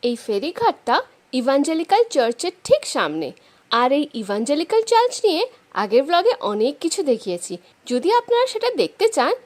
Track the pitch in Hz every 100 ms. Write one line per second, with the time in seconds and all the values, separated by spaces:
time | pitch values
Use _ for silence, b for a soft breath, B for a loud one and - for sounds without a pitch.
0 | 247 240 - 202 285 370 453 - - 254
1 | 523 _ _ 254 240 277 294 320 330 415
2 | 466 294 233 240 359 - - 587 - 277
3 | 170 156 143 - b b b 226 247 277
4 | 294 233 202 208 233 294 330 440 453 453
5 | 494 - 427 320 494 b b - 202 220
6 | 277 349 392 - - 208 226 294 330 -
7 | 311 233 - 175 - 175 b b - 247
8 | 330 466 480 466 508 453 466 415 175 -
9 | 440 370 254 480